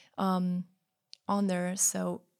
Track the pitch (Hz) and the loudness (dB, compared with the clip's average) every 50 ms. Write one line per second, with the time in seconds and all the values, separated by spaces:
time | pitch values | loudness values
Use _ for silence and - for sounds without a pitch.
0 | - - _ - 196 190 185 180 180 180 180 180 180 - _ _ _ _ _ _ | -20 -12 _ -2 0 0 0 0 0 0 -2 -2 -4 -8 _ _ _ _ _ _
1 | _ _ - - _ - 202 202 202 190 180 180 180 180 185 190 - - - 185 | _ _ -20 -10 _ -2 0 0 2 2 0 0 -2 -2 0 2 2 2 2 0
2 | 180 175 175 - - _ _ | -2 -4 -4 -6 -10 _ _